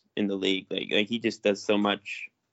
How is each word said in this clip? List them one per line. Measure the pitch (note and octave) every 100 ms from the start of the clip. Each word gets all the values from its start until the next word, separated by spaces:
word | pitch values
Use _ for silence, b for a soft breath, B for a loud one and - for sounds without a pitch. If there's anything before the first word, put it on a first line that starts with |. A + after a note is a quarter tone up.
| _ -
in | G2+
the |
league. | G2 G2 F#2+ -
Like, | F#2 -
like, | F#2+ G#2+
he | A#2
just | A2+ -
does | G#2 G2
so | - G#2
much | G#2 G2+ - - - _ _